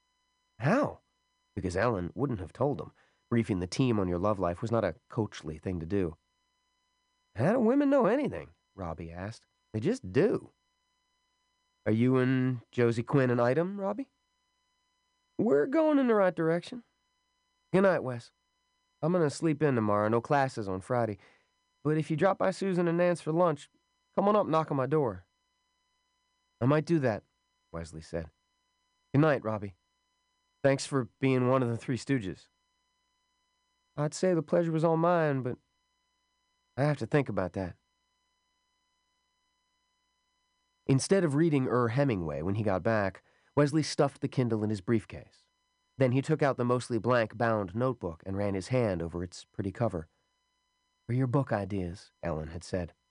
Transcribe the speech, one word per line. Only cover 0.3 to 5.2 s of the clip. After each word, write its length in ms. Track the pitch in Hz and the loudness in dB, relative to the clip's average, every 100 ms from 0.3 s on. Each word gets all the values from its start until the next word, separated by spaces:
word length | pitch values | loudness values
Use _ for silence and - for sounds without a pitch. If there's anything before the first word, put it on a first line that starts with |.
| _ _ - | _ _ -4
"How?" 440 | 123 240 180 - _ _ _ _ _ | 0 0 0 -6 _ _ _ _ _
Because 220 | - 92 87 | -6 -4 0
Ellen 360 | 120 104 87 | 0 0 -4
wouldn't 260 | 90 139 107 | -4 -4 -6
have 120 | 82 | -10
told 240 | - 135 135 | -4 -2 -2
them. 160 | - - _ _ _ | -8 -16 _ _ _
Briefing 280 | 120 113 95 | -2 0 -2
the 80 | 87 | -2
team 320 | - 131 110 | 0 0 0
on 80 | 90 | 0
your 120 | 87 | 0
love 200 | 104 98 | 0 0
life 240 | 87 87 | -2 -2
was 80 | 113 | -2
not 140 | 113 | -2
a 160 | 98 80 _ | -2 -4 _
coachly 500 | - | -6